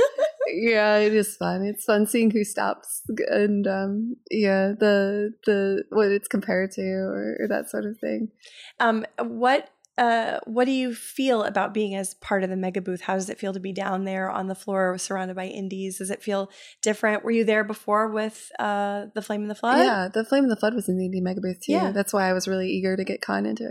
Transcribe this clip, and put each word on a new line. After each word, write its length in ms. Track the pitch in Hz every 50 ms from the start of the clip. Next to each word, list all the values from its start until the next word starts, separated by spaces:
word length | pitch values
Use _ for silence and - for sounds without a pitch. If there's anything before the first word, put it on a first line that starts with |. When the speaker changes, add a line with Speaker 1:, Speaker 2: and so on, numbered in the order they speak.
| 480 571 - - 587 622 622 - 523 -
Speaker 1:
Yeah, 440 | - 180 226 233 226 214 214 214 208
it 180 | 208 214 214 214
is 220 | 214 202 202 -
fun. 260 | - 180 175 175 185 196
It's 200 | 202 214 - -
fun 220 | - 214 208 214
seeing 260 | 208 - 240 226 220
who 100 | 214 214
stops. 600 | 208 - - - 101 98 - - - - - - - - 220 - - -
And, 340 | - 208 208 208 208 202 202 196
um, 480 | 190 190 196 196 202 208 226 233 247 - _ -
yeah, 400 | - 220 208 196 196 190 190 196 202 -
the, 520 | 214 208 202 202 196 196 202 208 208 214 220 - -
the, 380 | 220 208 196 196 196 196 190 - -
what 180 | - 214 208 196
it's 160 | 202 202 -
compared 460 | - - 196 - - 185 185 190 190
to 100 | - -
or, 540 | 190 190 190 190 190 190 202 196 208 214 226 -
or 80 | - 208
that 220 | 208 - 220 -
sort 140 | - 214 214
of 120 | 208 226 -
thing. 300 | - 226 220 214 226 214 _ _ - - - - - - - -
Speaker 2:
Um, 260 | 247 226 226 220 220 - _ -
what, 480 | 240 233 233 226 240 247 269 302 - - _ _ _ _ _
uh, 420 | - 240 233 233 233 226 233 - - -
what 180 | - 220 240 254
do 80 | 262
you 200 | 269 262 254 247
feel 520 | 233 - - - - - 262 269 240 220 202
about 280 | 202 202 202 196 202
being 220 | 202 214 214 196 196
as 200 | 196 190 190 -
part 280 | _ - - 208 196
of 80 | 190 185
the 60 | 185
Mega 240 | 190 185 185 180 196
booth? 220 | 180 190 180 180
How 120 | - - 190
does 160 | 190 185 196
it 80 | - -
feel 140 | - 196
to 80 | 190 196
be 120 | 180 196
down 320 | 185 196 196 202 190 190 196
there 240 | 190 190 190 190 190
on 200 | - 185 190 190
the 80 | 190
floor 420 | - - 208 196 190 185 185 185 185
surrounded 380 | - - 196 190 185 185 185
by 100 | 190 185
indies? 520 | 190 - - 190 190 190 190 190 190 185 -
Does 120 | 190 185
it 120 | 196 -
feel 280 | - 214 202 196 196 196 - - - - - _
different? 400 | - 220 214 208 - 220 208 208 -
Were 60 | 233
you 140 | 233 226 226
there 180 | 220 214 214
before 460 | 214 208 214 - - - 208 208 220 220
with, 420 | 214 214 214 220 220 - - - - -
uh, 480 | - 208 208 202 202 202 202 202 202 208 -
the 80 | 214
Flame 200 | 208 - 214 208
and 80 | 208 208
the 40 | 214
Flood? 240 | - - 233 254 277 -
Speaker 1:
Yeah, 220 | - 226 196 185 190
the 120 | - 220 226
Flame 180 | - 277 277 277
and 60 | 254
the 60 | 220
Flood 180 | - - 214 240
was 140 | 240 196 -
in 100 | 185 185
the 60 | 185
Indie 180 | 185 190 185
Mega 180 | 185 180 185 190
booth 200 | 190 185 180 - -
too. 80 | -
Speaker 2:
Yeah. 200 | - 349 370 240
Speaker 1:
That's 200 | 202 208 196 -
why 160 | - 202 190 185
I 40 |
was 160 | 185 185 - 190
really 200 | 190 190 185 185
eager 260 | 190 190 185 190 190
to 80 | 190 190
get 180 | 190 196 -
Con 240 | - - 196 196 202
into 180 | 214 220 226 226 220